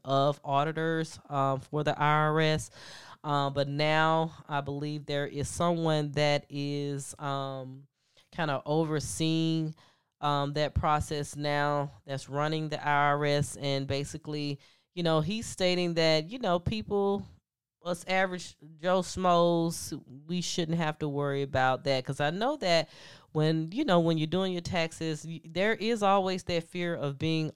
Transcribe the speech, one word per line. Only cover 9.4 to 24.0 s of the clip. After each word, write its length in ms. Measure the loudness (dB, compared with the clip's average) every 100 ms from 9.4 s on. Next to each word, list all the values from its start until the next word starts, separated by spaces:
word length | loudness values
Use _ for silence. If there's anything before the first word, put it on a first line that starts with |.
| 2 0 -2 -6 _ _ _ -6
um, 340 | -2 0 0
that 200 | 0 0
process 640 | 0 2 0 0 -4 -6 -4
now 560 | -2 2 2 0 -2 -8 -10
that's 240 | -8 -6
running 400 | -2 0 -2 -4
the 120 | -4
I 280 | 2 4 4
R 160 | 4 2
S. 320 | 2 0 -4
And 280 | -2 -2 -2
basically, 720 | -4 -4 -10 -8 -6 -4 -6 -10 _ _ -2
you 80 |
know, 160 | 2 2
he's 260 | 2 -2 -6
stating 500 | 0 2 2 2 2
that, 340 | 4 4 0
you 100 | -4
know, 200 | 0 0
people, 680 | 0 -4 -2 0 2 0 -4 -18 _ _ _ _
us 220 | -6 -6 0
average 480 | 0 2 -2 -10 -18 -20 -6
Joe 200 | 0 2
Schmoes, 1000 | 0 0 4 6 6 4 0 -2 -8 -10 -12 -18 -6
we 140 | -4
shouldn't 380 | -2 -2 -2 0
have 200 | -2 -2
to 100 | -4
worry 320 | -2 -2 -2
about 420 | -2 2 2 2
that. 220 | 0 -2 -2
'Cause 160 | -2
I 80 | -2
know 260 | 0 -2 -2
that 300 | 2 2 2 -8 -20 -20 -6
when, 380 | 0 2 2 -2
you 100 | -2
know, 160 | 4
when 180 | 4